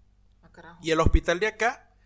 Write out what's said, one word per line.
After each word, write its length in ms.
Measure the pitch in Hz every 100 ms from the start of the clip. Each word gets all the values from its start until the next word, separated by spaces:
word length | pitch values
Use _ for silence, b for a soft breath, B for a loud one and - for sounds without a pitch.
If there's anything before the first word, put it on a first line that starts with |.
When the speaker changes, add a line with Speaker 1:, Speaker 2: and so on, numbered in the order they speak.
| _ _ _ _
Speaker 1:
Ah, 80 | _
carajo. 260 | - 165 170
Speaker 2:
Y 80 | 160
el 100 | 160
hospital 380 | 160 170 175 175
de 60 | 214
acá, 440 | - 220 - _ _